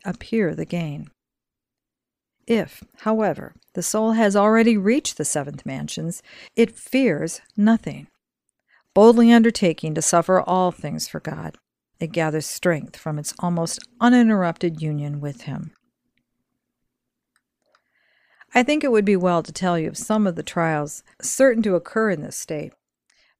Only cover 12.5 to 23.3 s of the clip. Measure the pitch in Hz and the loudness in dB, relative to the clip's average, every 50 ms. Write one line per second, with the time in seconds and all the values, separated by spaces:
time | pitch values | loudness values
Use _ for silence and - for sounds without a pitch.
12.5 | - - - 180 165 147 - - - - - 160 151 147 151 - - - - 175 | -8 -4 -2 -2 -2 -2 -4 -12 -18 -14 -10 -8 -8 -8 -8 -10 -10 -6 -4 -4
13.5 | 175 170 165 165 - - - _ _ - 226 240 247 247 233 220 214 196 180 170 | -2 -2 -4 -4 -6 -10 -14 _ _ 2 4 6 6 6 6 4 4 2 0 -2
14.5 | 165 - - 175 160 156 156 151 151 147 147 147 147 147 143 143 143 - - 143 | -2 -2 -4 -4 -4 -4 -6 -4 -4 -4 -6 -6 -8 -8 -8 -10 -10 -10 -12 -10
15.5 | 135 - - 160 _ _ _ _ _ _ _ _ _ _ _ _ _ _ _ _ | -10 -10 -10 -12 _ _ _ _ _ _ _ _ _ _ _ _ _ _ _ _
16.5 | _ _ _ _ _ _ _ _ _ _ _ _ _ _ _ _ _ _ _ _ | _ _ _ _ _ _ _ _ _ _ _ _ _ _ _ _ _ _ _ _
17.5 | _ _ _ _ _ _ _ _ _ _ _ _ _ _ _ _ _ _ - _ | _ _ _ _ _ _ _ _ _ _ _ _ _ _ _ _ _ _ -8 _
18.5 | - 247 247 254 294 302 302 277 233 214 208 202 202 185 180 180 175 170 - - | 2 2 2 2 2 0 2 2 2 2 4 2 2 2 2 2 0 0 -2 -4
19.5 | 156 - 190 180 175 165 156 170 156 - - - 214 220 208 190 170 160 - - | -8 -4 -2 -2 -2 -2 -2 -6 -8 -10 -6 -4 0 0 0 0 -2 -6 -10 -8
20.5 | - 175 165 160 156 151 147 151 - - _ _ _ - - - - - 262 269 | -4 -4 -2 -2 -2 -2 -4 -6 -10 -16 _ _ _ -12 -10 -6 0 2 2 2
21.5 | 233 226 214 214 185 170 170 - - 226 220 214 185 151 147 156 - - - - | 4 2 0 0 0 -2 -2 -2 -4 -2 0 0 -2 -4 -6 -10 -12 -12 -10 -10
22.5 | 165 147 151 151 _ _ _ _ _ _ _ _ _ _ _ _ | -10 -10 -10 -12 _ _ _ _ _ _ _ _ _ _ _ _